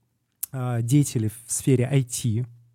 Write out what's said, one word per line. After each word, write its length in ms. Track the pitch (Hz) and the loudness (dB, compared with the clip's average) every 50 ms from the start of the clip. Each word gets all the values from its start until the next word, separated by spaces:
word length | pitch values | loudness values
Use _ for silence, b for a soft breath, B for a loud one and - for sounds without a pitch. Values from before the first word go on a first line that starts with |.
| _ _ _ _ _ _ _ _ - - | _ _ _ _ _ _ _ _ -12 -10
а, 320 | - 131 123 123 123 117 | -8 -6 -4 -4 -2 -2
деятели 460 | 113 117 123 147 143 - - 127 107 107 | 0 2 4 4 4 2 0 -2 -2 -2
в 240 | - - - - | -4 -8 -10 -8
сфере 340 | - - - 147 131 123 120 | -6 -2 0 2 2 2 2
I 160 | 123 143 135 | 2 2 0
T, 440 | 127 - - - - 123 104 113 127 - - - _ _ _ | 0 0 -4 -4 -2 -2 -2 -2 -4 -6 -12 -20 _ _ _